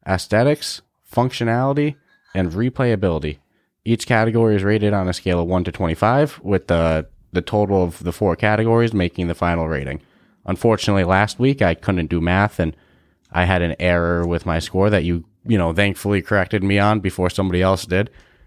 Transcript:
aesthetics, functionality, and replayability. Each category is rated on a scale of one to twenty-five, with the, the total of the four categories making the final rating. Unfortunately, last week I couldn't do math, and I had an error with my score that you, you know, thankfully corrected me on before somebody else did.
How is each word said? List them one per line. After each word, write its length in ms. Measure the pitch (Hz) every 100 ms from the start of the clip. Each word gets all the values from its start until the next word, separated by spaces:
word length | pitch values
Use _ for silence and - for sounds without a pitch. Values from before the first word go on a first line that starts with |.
| -
aesthetics, 760 | 92 - 107 139 151 - - _ _ _
functionality, 840 | 117 127 - 117 120 135 143 147 143 _ _ _
and 180 | 95 87
replayability. 840 | 90 123 131 123 101 95 78 76 71 _ _ _ _ 110
Each 220 | 113 -
category 480 | 113 113 113 113 104
is 80 |
rated 300 | 98 107 104
on 140 | 101 92
a 60 |
scale 260 | 87 92 87
of 80 | 85
one 160 | 92
to 80 | 90
twenty-five, 680 | - 85 80 107 135 151 -
with 240 | 95 95 -
the, 400 | 85 82 80 73 _ _
the 100 | 82
total 400 | - 104 98 98
of 200 | 87 -
the 80 | 85
four 240 | - 101 80
categories 580 | 107 107 113 117 117
making 340 | 104 87 - 85
the 80 | 82
final 320 | 87 85 80
rating. 340 | 73 67 69 _ _ _ _ 92
Unfortunately, 580 | 92 117 107 - 98 87
last 340 | 95 107 -
week 220 | 131 139
I 120 | 92 82
couldn't 320 | - 90 80
do 120 | 85
math, 400 | 82 92 104 -
and 160 | 80 - _ _ _ _ _
I 140 | - 90
had 160 | 90
an 140 | 85 -
error 460 | 90 87 85 87 85
with 180 | 85 92
my 140 | 80
score 300 | - 92 104
that 160 | 101 85
you, 180 | 85 - _ -
you 100 | 104
know, 140 | 82
thankfully 480 | 82 101 87 101 98
corrected 420 | - 101 90 104
me 160 | 98 101
on 200 | 104 107
before 300 | 92 - 90
somebody 320 | - 95 90
else 240 | 95 95 -
did. 240 | 92 110 - _ _